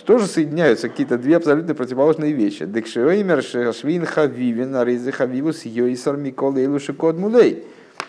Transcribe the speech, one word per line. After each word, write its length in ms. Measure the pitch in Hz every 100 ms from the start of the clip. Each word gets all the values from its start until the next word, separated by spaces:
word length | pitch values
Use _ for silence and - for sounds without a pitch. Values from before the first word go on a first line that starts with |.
тоже 220 | - 233 190
соединяются 640 | - 151 156 156 110 117
какие-то 260 | - 131 123
две 200 | 127 170
абсолютно 380 | 160 143 170
противоположные 580 | 139 123 127 151 156 151
вещи. 340 | 143 101 - 82
«Декшиоймер 760 | 110 110 120 135 202 190 151
шашвин 640 | - 123 120 110 139 175
хавивин, 720 | 156 - 147 120 123 117 131 135
а 80 |
рейзе 280 | 120 123 127
хавивус 520 | 131 131 127 160 160
йойсар 540 | 117 113 123 127 151 143
микол 360 | 143 135 135 135
эйлу 200 | 135 143
шикод 380 | 143 139 165 165
мулей». 480 | 202 240 147 - - - - -